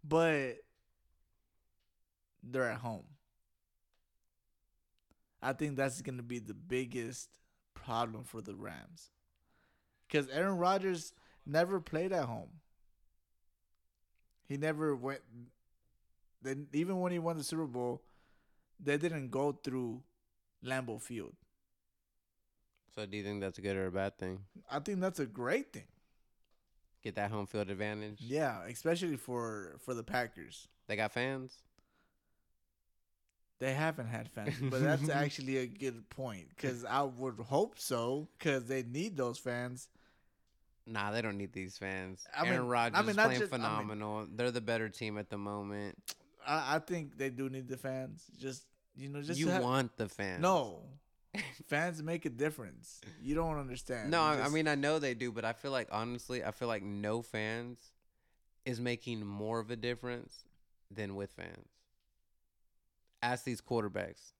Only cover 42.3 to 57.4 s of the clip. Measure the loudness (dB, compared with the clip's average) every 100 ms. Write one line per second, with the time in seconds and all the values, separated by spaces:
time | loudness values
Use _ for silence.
42.3 | 0 2 4 4 4 6 4 4 6 6
43.3 | 6 2 2 2 0 -2 -4 -2 -4 -4
44.3 | 0 0 2 0 0 0 -2 -4 -4 -4
45.3 | -4 -4 -4 -4 -4 -6 -8 -12 -12 _
46.3 | _ -2 0 2 0 0 -4 -4 -2 -4
47.3 | -2 -4 -4 -6 -6 -4 -4 -6 -10 -16
48.3 | -10 -8 -8 -14 _ _ -12 -8 -6 -4
49.3 | 2 4 4 6 4 4 0 -4 0 -2
50.3 | 4 6 6 2 -6 -14 -18 _ _ _
51.3 | -6 -6 -10 0 2 2 0 -2 -2 -2
52.3 | 0 0 0 -10 -12 -18 -16 -16 -10 -2
53.3 | 2 2 0 -4 -8 -4 -2 4 6 8
54.3 | 6 4 4 4 4 4 4 2 0 -2
55.3 | 0 -2 -2 0 0 0 0 0 -4 -4
56.3 | -2 -2 -2 0 0 -2 -2 0 0 -2
57.3 | -2